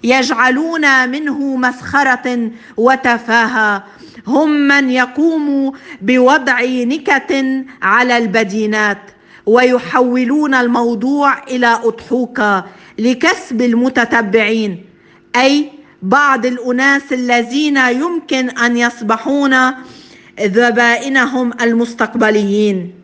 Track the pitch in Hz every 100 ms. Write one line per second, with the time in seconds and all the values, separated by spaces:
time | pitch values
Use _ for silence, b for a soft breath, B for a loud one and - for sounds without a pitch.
0 | 233 262 254 240 254 262 330 330 294 262
1 | 254 277 302 285 277 262 254 247 - 277
2 | 277 247 254 247 226 226 B - 233 262
3 | 269 233 233 233 220 220 214 196 196 B
4 | B B - 269 311 294 277 285 269 254
5 | 254 254 330 320 285 277 269 277 359 311
6 | 196 254 247 302 262 247 247 254 240 302
7 | - 269 - 277 262 269 262 B 190 220
8 | 247 240 226 220 214 208 214 214 208 202
9 | - _ B B - 233 247 247 - 262
10 | 254 247 240 294 294 262 240 240 240 233
11 | 247 285 277 262 - 254 240 233 233 226
12 | - 247 233 - 208 190 180 B B -
13 | 226 247 330 - - 226 240 233 254 254
14 | 233 233 214 220 208 226 214 175 - b
15 | b b _ 247 262 294 285 - B B
16 | 185 254 285 262 247 247 247 247 269 277
17 | 277 254 247 240 233 269 302 277 254 247
18 | 330 339 - 262 254 247 240 240 240 240
19 | 214 226 - 285 277 262 254 269 B B
20 | B B B - 202 196 240 233 240 233
21 | 269 269 254 254 247 - 233 226 233 -
22 | 220 233 220 214 202 202 208 190 175 -